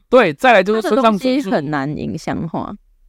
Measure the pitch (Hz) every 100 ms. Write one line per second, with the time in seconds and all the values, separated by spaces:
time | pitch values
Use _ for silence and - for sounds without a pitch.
0 | - 247 196 147 262 214 185 220 320 220
1 | 226 202 254 262 190 196 143 147 139 147
2 | 143 160 - 135 165 - - 208 _ _